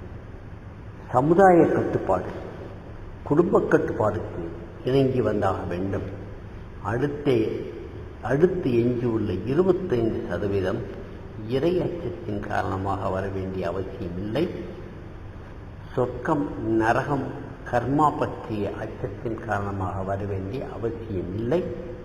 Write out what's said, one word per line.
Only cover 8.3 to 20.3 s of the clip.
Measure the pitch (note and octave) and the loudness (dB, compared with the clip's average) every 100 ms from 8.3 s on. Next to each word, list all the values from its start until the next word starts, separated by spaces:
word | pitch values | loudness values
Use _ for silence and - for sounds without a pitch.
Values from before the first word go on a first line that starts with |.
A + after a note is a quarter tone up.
| C#3 F3+ F3+ C3+ | 4 4 4 2
எஞ்சியுள்ள | A#2 A#2+ A2+ A#2+ A2 G2+ F#2 G#2+ | 4 4 2 2 2 0 -2 0
இருபத்தைந்து | D3 F#3 - - A#2+ A2 - - | 2 4 4 2 2 2 0 -2
சதவீதம் | F2 G2 G2 F#2 A#2+ - - - - - G#2+ G#2+ | -2 0 0 0 -2 -4 -10 -12 -12 -12 -10 -2
இறை | C3 E3 F3+ | 0 2 2
அச்சத்தின் | C3+ - A#2+ - - G#2 | 0 -2 -6 -6 -4 -4
காரணமாக | - G2+ G2 F#2+ G2 F#2+ G2+ | -2 0 0 0 0 0 0
வர | F#2 G2 | -2 -2
வேண்டிய | F#2+ F#2+ F#2 E2+ | -4 -4 -2 -2
அவசியம் | F#2 - - F2+ F2 | -2 -4 -6 -6 -4
இல்லை. | G#2 B2+ F3+ - F2+ - - - - - - - - - - - - | -2 -2 -2 -4 -8 -10 -12 -12 -14 -12 -12 -12 -14 -14 -14 -12 -6
சொர்க்கம், | - B2 - - D3 - - A2 | 0 0 0 0 0 0 -2 2
நரகம், | A2 A2 B2 C3+ C#3 C3 B2+ - - - | 2 4 2 0 -2 -2 -8 -12 -12 -2
கர்மா | A#2+ A#2+ D3 D3+ | -2 2 2 2
பற்றிய | C#3+ A2+ - - G#2+ G2 - | 2 -4 -4 -6 -4 -4 -4
அச்சத்தின் | A2 - - - A#2+ A2 A2+ | -8 -6 -8 -6 -6 -6 -2
காரணமாக | G2+ G2+ G2 F#2 F#2+ | -2 -2 -2 -2 -2
வர | F#2+ G2 | -2 -2
வேண்டிய | G2+ | -2